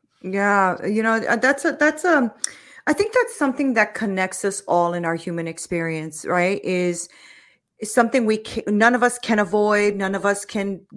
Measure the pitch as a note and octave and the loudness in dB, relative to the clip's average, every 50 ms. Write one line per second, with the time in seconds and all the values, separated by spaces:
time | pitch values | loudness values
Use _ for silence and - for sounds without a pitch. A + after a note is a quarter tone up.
0 | _ _ _ _ - F#3 F#3+ G3 G3+ G3+ G3+ G3+ F#3+ F#3 F3+ - - - G#3 A3 | _ _ _ _ -10 -6 -2 0 2 2 4 4 2 2 0 -2 -4 -2 -2 0
1 | A3 A3+ A3+ A3+ - - G#3+ A3+ B3 C4 C#4+ C#4 - E4+ - - D4 D4+ D4+ - | 0 0 0 0 0 0 0 2 2 0 0 2 0 -4 0 2 0 0 0 0
2 | - F4+ E4 C#4+ B3 A3 - - - - - - - - - - _ - D4+ - | 0 2 4 4 2 0 -2 -8 -12 -12 -12 -20 -20 -20 -20 -6 _ -2 0 2
3 | G4+ G#4+ - B4+ A#4+ A#4+ - - D4 C4+ B3+ - C#4+ C4+ A#3+ A3 G#3 G#3+ - - | 0 2 2 0 0 0 -2 -2 -2 -2 0 0 0 0 2 2 2 0 0 -6
4 | A3+ G3+ F#3+ F#3+ F#3 F#3 - - - G3 F#3+ - - - E3+ F3 F3 E3+ F3 F3 | -4 -2 0 0 -2 -2 -2 -4 -4 -4 -4 -4 -2 0 2 2 2 2 0 -2
5 | E3+ E3 E3 E3 - F#3 E3+ E3+ E3 E3 E3 - - - F3+ E3+ E3 E3 D#3+ D#3+ | -2 -2 -4 -4 -4 -6 -6 -4 -6 -6 -8 -10 -8 -6 -4 -4 -2 -2 -4 -6
6 | D#3 D#3+ D#3 - - - F3+ F3+ F3 F#3 G3+ - - - F#3 F3+ F3+ F3 F3 F3 | -6 -8 -10 -10 -4 -2 0 2 2 2 0 -2 -4 -2 -2 0 0 -2 -2 -4
7 | - - - - - - - - _ _ _ _ _ _ _ _ - - - C4 | -8 -14 -16 -20 -20 -20 -20 -20 _ _ _ _ _ _ _ _ -10 0 2 2
8 | A#3 A3 - C4 A#3 G#3+ A3 G#3+ A3 - - - - - G#3 G#3 A3 A#3+ B3 A#3+ | 2 4 2 2 2 2 0 0 -2 -8 -10 -8 -4 -2 2 4 4 4 4 4
9 | B3 A#3+ - - - - A3+ G#3+ G#3 F3 F#3+ G#3 G#3 G#3 G#3 G#3 G#3 G#3 G3+ G3 | 2 2 0 -2 -2 0 0 2 2 2 2 2 2 4 4 4 2 2 0 0
10 | G3 F#3+ G3 F#3+ E3+ G3+ G3+ G3+ - - - A3 G3 G3+ G3 E3+ - _ - | -2 -2 -2 0 0 0 0 0 -4 -6 -6 -4 -4 -4 -6 -8 -10 _ -20